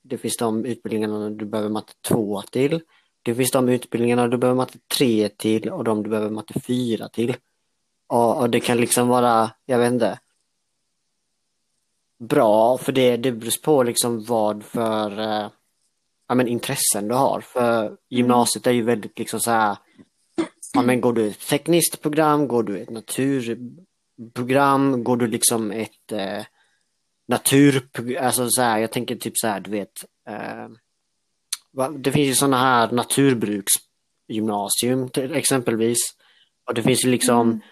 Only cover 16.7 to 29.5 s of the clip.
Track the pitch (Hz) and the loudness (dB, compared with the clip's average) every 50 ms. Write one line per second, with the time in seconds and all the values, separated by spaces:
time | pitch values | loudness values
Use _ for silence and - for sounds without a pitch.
16.7 | 135 139 - - - 107 101 107 120 127 139 123 101 98 - - - 127 120 117 | -6 -4 -2 -2 -2 -2 -2 -2 0 2 2 2 0 -2 -6 -6 -4 0 0 2
17.7 | 117 117 107 104 98 - _ _ 127 120 123 123 123 120 120 110 - 110 - 127 | 0 0 -2 -4 -8 -12 _ _ -2 0 2 4 4 4 2 2 -2 -2 0 0
18.7 | 123 123 110 113 120 110 101 107 - - 113 - - 110 - 117 117 113 110 104 | 0 2 2 0 0 -2 -4 -8 -10 -10 -8 -8 -6 -4 -2 0 2 2 2 0
19.7 | 101 - _ _ _ - - _ _ _ _ _ _ - 320 - - _ - - | -2 -4 _ _ _ -20 -20 _ _ _ _ _ _ -6 -6 -6 -8 _ -16 -4
20.7 | - - 127 123 127 123 110 123 117 113 110 104 98 - - - 147 143 - - | -2 0 2 2 0 2 0 0 0 0 -2 -2 -4 -8 -6 -4 -4 -2 0 0
21.7 | 170 170 160 - - - - 151 147 147 160 151 147 147 147 127 120 120 113 104 | 0 2 2 0 -4 -6 -6 -2 0 2 2 4 4 2 2 0 0 0 0 -2
22.7 | 101 90 113 - 117 113 104 - - - 131 139 139 135 120 113 117 117 123 120 | -4 -8 -10 -10 -12 -14 -12 -10 -6 -4 -2 -2 -2 -2 -4 -6 -8 -8 -10 -14
23.7 | 135 160 185 _ _ _ _ _ _ - 117 113 - 123 123 123 131 135 143 139 | -18 -20 -20 _ _ _ _ _ _ -20 -20 -14 -10 -8 -4 0 2 2 4 4
24.7 | 139 135 139 139 135 123 113 110 123 120 123 113 113 117 - - 123 113 110 104 | 4 4 2 2 0 0 0 0 0 2 0 0 0 0 0 0 0 -2 -2 -4
25.7 | 98 113 107 - - _ _ - 110 104 98 98 101 101 113 - _ _ _ _ | -6 -6 -8 -8 -12 _ _ -10 -8 -8 -6 -6 -8 -10 -12 -14 _ _ _ _
26.7 | _ _ _ _ _ _ _ _ _ _ _ - 120 117 - - 135 139 143 143 | _ _ _ _ _ _ _ _ _ _ _ -4 -4 -2 0 2 6 6 8 6
27.7 | 135 131 - - _ - 117 120 123 170 135 123 120 127 127 120 110 127 123 120 | 6 4 -2 -6 _ -10 -8 -6 -6 -2 -2 -2 0 0 -2 0 0 2 2 2
28.7 | 110 110 110 110 - 123 120 107 120 98 - 117 - - - 113 | 2 2 0 -2 -2 -6 -6 -6 -8 -8 -8 -6 -6 -4 -2 -2